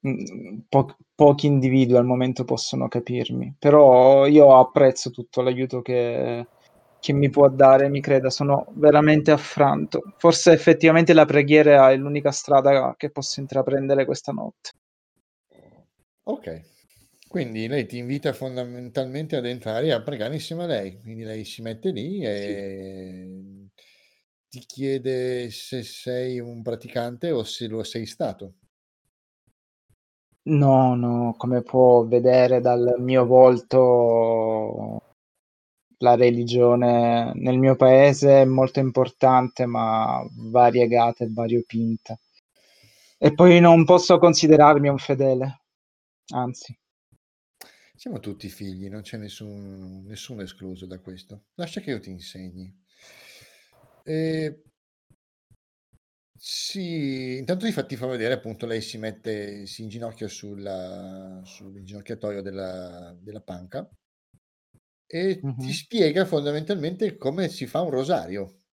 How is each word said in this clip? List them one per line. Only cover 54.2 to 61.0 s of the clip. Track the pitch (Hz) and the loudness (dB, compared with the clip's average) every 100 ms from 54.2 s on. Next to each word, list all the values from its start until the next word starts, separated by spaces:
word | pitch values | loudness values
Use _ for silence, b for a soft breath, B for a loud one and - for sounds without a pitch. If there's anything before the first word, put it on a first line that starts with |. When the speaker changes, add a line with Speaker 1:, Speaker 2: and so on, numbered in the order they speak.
| 160 160 156 151 _ _ _ _ _ _ _ _ _ _ _ _ _ _ _ _ _ _ | -6 -6 -8 -12 _ _ _ _ _ _ _ _ _ _ _ _ _ _ _ _ _ _
Speaker 2:
sì, | - - - 196 180 165 139 131 127 127 | -18 -14 -14 -12 -10 -8 -8 -10 -12 -12
intanto | 127 185 226 | -8 -8 -6
ti | |
fa, | 147 | -8
ti | 139 123 | -10 -10
fa | 127 | -10
vedere, | 127 113 | -8 -6
appunto, | 127 113 107 117 | -6 -10 -14 -10
lei | 113 | -10
si | 110 110 | -12 -14
mette, | 110 101 - 107 101 104 98 | -14 -14 -12 -12 -12 -16 -20
si | - | -18
inginocchia | 110 113 117 110 107 | -18 -16 -16 -16 -18
sulla, | - 104 101 98 95 92 92 | -16 -20 -18 -14 -14 -14 -16